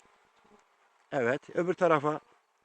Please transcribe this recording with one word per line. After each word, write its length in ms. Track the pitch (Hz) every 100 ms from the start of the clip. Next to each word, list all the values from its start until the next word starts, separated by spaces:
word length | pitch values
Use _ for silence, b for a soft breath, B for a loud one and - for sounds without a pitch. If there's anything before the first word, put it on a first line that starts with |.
| _ _ _ _ _ _ _ _ _ _ _
Evet, 380 | 143 117 147 - -
öbür 180 | 175
tarafa 460 | 175 175 156 147 151 - _ _ _